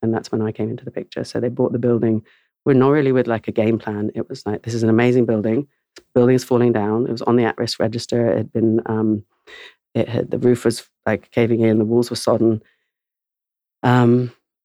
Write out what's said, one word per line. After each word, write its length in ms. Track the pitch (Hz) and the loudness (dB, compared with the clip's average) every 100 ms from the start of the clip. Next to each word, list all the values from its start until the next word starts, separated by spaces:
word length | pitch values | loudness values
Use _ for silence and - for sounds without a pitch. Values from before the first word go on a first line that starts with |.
And 140 | 113 | -4
that's 180 | 110 - | -4 -4
when 80 | 117 | -4
I 120 | 110 | -4
came 180 | 107 110 | -4 -6
into 160 | 123 131 | -8 -12
the 40 | |
picture. 320 | 120 - - | -12 -10 -10
So 160 | 117 117 | -8 -6
they 120 | 120 | -4
bought 220 | 127 127 | -2 -2
the 60 | 123 | -2
building. 460 | 120 117 113 110 - _ _ _ | 0 0 0 -2 -4 _ _ _
We're 80 | - | 0
not 160 | 131 131 | 4 4
really 240 | 147 135 | 4 2
with, 140 | 127 117 | 0 0
like, 200 | 113 - | -2 -4
a 60 | |
game 260 | 107 110 113 | -2 0 0
plan. 320 | - 104 104 | -2 -6 -6
It 140 | - - | -6 -10
was 160 | 135 - | -10 -8
like, 160 | 104 | -8
"This 120 | - | -6
is 80 | 113 | -2
an 60 | 110 | 2
amazing 380 | 110 123 123 117 | 2 4 2 2
building. 420 | 113 104 117 143 _ _ | 0 0 -2 -4 _ _
The 80 | - _ - | -20 _ 2
building's 260 | 123 127 | 4 2
falling 300 | - 123 120 | 2 0 2
down." 340 | 110 104 110 131 | 0 0 -2 -2
It 60 | |
was 100 | 117 | -4
on 140 | 117 120 | 0 2
the 80 | |
at-risk 340 | 117 - 117 - | 2 -2 -6 -2
register. 500 | 113 113 - 123 117 | -4 -4 -4 -2 0
It 80 | 110 | 0
had 140 | 110 | -2
been, 300 | 123 117 113 117 | -2 0 0 -2
um, 360 | 110 110 104 - _ _ - - _ _ | -2 -2 -2 -6 _ _ -20 -20 _ _
it 140 | - 113 | -4 -4
had, 240 | 113 - | -4 -4
the 60 | - | 0
roof 260 | 123 120 | 2 2
was, 260 | 113 117 - _ - | 0 -2 -6 _ -4
like, 240 | 104 - | -4 -4
caving 300 | - 117 117 | -2 0 2
in, 180 | 113 110 | 2 2
the 60 | |
walls 260 | 107 117 120 | 2 0 0
were 60 | 117 | -2
sodden. 440 | - 117 113 110 - _ _ _ _ _ _ _ _ _ _ _ | 0 2 2 0 -4 _ _ _ _ _ _ _ _ _ _ _
Um, 480 | 123 123 120 123 123 - _ _ | 2 4 4 4 0 -8 _ _